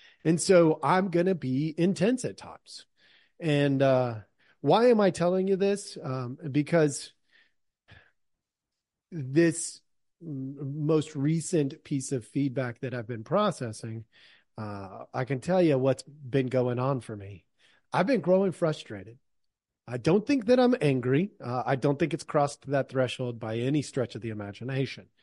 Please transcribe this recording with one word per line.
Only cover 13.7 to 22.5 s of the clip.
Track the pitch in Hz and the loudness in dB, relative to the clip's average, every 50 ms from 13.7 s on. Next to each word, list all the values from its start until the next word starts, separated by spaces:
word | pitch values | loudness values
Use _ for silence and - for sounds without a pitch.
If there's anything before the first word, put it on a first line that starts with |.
| 110 - - 113 113 110 - _ _ _ _ - _ _ _ _ - | -8 -10 -12 -12 -12 -12 -14 _ _ _ _ -20 _ _ _ _ -16
uh, | 113 107 104 101 101 98 92 104 117 127 - - | -12 -12 -10 -10 -12 -14 -14 -16 -16 -16 -10 -6
I | 127 127 | -6 -4
can | 113 139 127 | -4 -6 -6
tell | - 165 185 185 | -2 0 2 4
you | 175 156 139 131 | 4 4 4 4
what's | 131 135 127 - | 4 2 0 0
been | - 147 139 156 143 120 135 135 131 123 | -4 -20 -20 -18 -8 -2 0 0 0 0
going | 127 127 123 123 120 123 | 0 0 0 0 0 -2
on | 123 139 139 123 | 0 -2 -2 -4
for | - - 110 | -6 -10 -12
me. | 101 98 101 101 82 _ _ _ _ _ _ _ _ _ _ | -14 -14 -16 -18 -20 _ _ _ _ _ _ _ _ _ _
I've | - 147 185 | -2 0 2
been | 254 262 190 | 2 0 0
growing | 135 175 185 190 196 190 | 2 4 4 4 4 0
frustrated. | - - 175 156 147 - - - 110 98 92 110 120 _ _ _ _ _ _ _ _ _ _ _ _ _ - | -2 -2 -2 -2 -2 -4 -8 -14 -14 -14 -14 -16 -20 _ _ _ _ _ _ _ _ _ _ _ _ _ -12
I | - 123 | -10 -6
don't | 123 107 156 180 214 - | -2 2 4 4 4 2
think | - 285 262 196 | 0 -2 0 2
that | 226 254 254 | 2 4 4
I'm | 247 247 247 - | 6 4 4 2
angry. | 151 143 135 127 120 127 135 151 196 208 - - | 2 2 2 2 2 2 2 2 0 0 -6 -12
Uh, | 131 123 123 123 113 | -10 -6 -6 -4 -2
I | 120 139 | 0 0
don't | 123 131 143 143 139 | 2 2 0 2 2
think | 170 147 | 0 -2
it's | 165 147 - | -2 -6 -6
crossed | - - 147 143 139 | 0 2 2 2 2